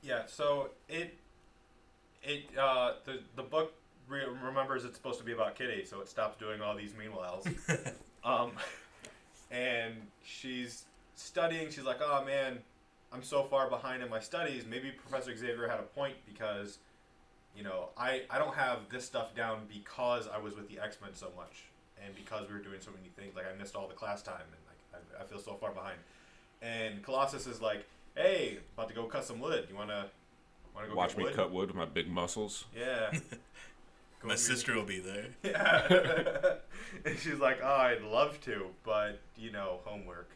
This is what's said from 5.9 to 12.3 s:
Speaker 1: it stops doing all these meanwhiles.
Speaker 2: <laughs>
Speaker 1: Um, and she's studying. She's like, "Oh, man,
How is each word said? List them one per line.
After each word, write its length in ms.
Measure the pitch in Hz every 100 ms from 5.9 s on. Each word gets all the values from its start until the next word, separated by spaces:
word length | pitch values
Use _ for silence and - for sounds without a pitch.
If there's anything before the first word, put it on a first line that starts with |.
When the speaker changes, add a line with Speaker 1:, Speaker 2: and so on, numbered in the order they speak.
| 98
Speaker 1:
it 80 | 92
stops 280 | - 107 -
doing 220 | 107 107
all 140 | 107 104
these 160 | 104
meanwhiles. 540 | 107 107 98 90 92 170 - -
Speaker 2:
<laughs> 260 | 156 - - - - 117
Speaker 1:
Um, 280 | 123 - - - - - - - - - - -
and 420 | 123 127 120 113 113 104 -
she's 600 | - - 131 127 120 - - - -
studying. 560 | - - - 165 165 156
She's 140 | 147
like, 160 | 131 127
"Oh, 240 | 147 143
man, 320 | 135